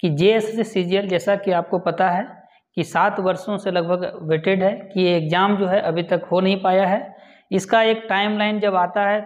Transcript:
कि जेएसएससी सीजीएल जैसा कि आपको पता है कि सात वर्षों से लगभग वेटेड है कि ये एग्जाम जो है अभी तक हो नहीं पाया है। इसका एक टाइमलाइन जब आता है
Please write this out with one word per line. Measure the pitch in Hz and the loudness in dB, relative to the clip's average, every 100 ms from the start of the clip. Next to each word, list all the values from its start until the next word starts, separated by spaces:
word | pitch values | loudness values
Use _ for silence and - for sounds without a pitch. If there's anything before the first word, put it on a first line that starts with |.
कि | 175 | -2
जेएसएससी | 147 190 220 214 220 | 2 4 4 0 -4
सीजीएल | - 190 175 196 202 | -2 -2 0 0 0
जैसा | 175 202 196 | -2 0 0
कि | 202 | 0
आपको | 175 180 180 | 0 0 -2
पता | 175 165 185 | -2 0 0
है | 180 254 - - _ _ | 0 -4 -12 -20 _ _
कि | - | -6
सात | 156 170 202 202 | -2 2 2 2
वर्षों | 185 175 - 202 | -2 -2 -4 -6
से | 202 | -2
लगभग | 180 170 180 175 - | -2 0 -2 -2 -8
वेटेड | 156 160 180 190 | -2 0 2 2
है | 190 240 - | 2 -2 -6
कि | - | 0
ये | 180 175 | 2 2
एग्जाम | 156 175 196 202 | 2 2 2 2
जो | 185 | 2
है | 196 | 0
अभी | - 165 | 0 -2
तक | 175 175 - | -2 -2 0
हो | 180 | 0
नहीं | 190 196 | 2 2
पाया | 190 190 185 | 2 2 2
है। | 214 - - - - _ | 0 -4 -16 -20 -20 _
इसका | 190 - 226 | -4 2 2
एक | 220 220 220 | 2 0 -2
टाइमलाइन | 190 214 214 208 214 | -2 0 0 -2 0
जब | 202 | 0
आता | 190 175 208 202 | 0 0 0 0
है | 208 | -2